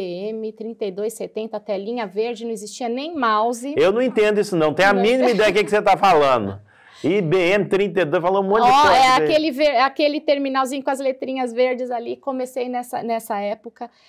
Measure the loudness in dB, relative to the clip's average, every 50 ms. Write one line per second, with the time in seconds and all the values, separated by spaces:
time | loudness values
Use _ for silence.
0 | -4 -4 -6 -8 -8 -8 -8 -8 -8 -10 -10 -10 -12 -12 -10 -8 -8 -8 -6 -6
1 | -6 -8 -6 -8 -10 -10 -8 -8 -8 -8 -10 -10 -8 -6 -6 -6 -6 -6 -6 -6
2 | -8 -6 -4 -4 -4 -4 -6 -8 -8 -8 -8 -8 -10 -12 -12 -8 -6 -6 -6 -6
3 | -6 -8 -6 -2 0 2 2 2 2 0 -2 -4 -6 -4 0 2 2 2 4 2
4 | 0 0 2 2 2 2 2 0 0 0 0 0 0 2 2 2 4 4 4 4
5 | 2 2 2 2 2 2 2 4 2 2 2 0 0 2 0 2 4 4 4 4
6 | 4 4 6 6 6 4 4 2 0 -2 -6 -10 -14 _ _ _ _ -20 -12 -6
7 | -2 0 0 0 0 0 2 2 2 2 2 2 0 0 0 0 0 0 0 -2
8 | 0 0 0 0 0 0 0 0 0 2 2 4 4 6 6 6 6 6 6 6
9 | 6 6 4 4 2 2 2 2 0 0 0 0 2 2 4 4 2 2 2 0
10 | 0 0 0 0 0 0 0 0 0 -2 -2 -2 -2 -2 -4 -6 -4 -4 -4 -2
11 | -2 -4 -4 -4 -6 -6 -6 -4 -4 -4 -2 0 0 0 0 -2 -4 -6 -6 -6
12 | -6 -8 -8 -8 -6 -6 -6 -6 -6 -8 -6 -8 -6 -6 -6 -8 -8 -8 -8 -8
13 | -6 -4 -4 -6 -6 -6 -6 -4 -4 -4 -6 -8 -10 -16 -16 -14 -16 -16 _ _
14 | _